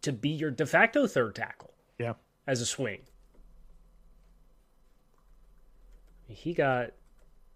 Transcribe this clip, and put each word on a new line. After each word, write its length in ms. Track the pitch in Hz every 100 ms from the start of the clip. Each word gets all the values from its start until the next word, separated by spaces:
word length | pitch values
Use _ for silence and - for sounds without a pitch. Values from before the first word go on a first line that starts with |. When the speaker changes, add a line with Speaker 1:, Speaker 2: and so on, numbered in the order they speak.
Speaker 1:
to 120 | -
be 180 | 123 143
your 200 | 156 156
de 140 | 127
facto 420 | 147 165 226 294 262
third 280 | 139 113
tackle 400 | 98 110 - - _ _ -
Speaker 2:
Yeah. 160 | 117 113 _ _ -
Speaker 1:
as 160 | 131
a 40 | 117
swing. 360 | - 123 95 - - _ - - - - - - - - - - - _ _ _ _ _ _ _ _ _ - - - - - - - - - -
He 280 | 107 160
got, 380 | 170 139 127 117 - - - - - -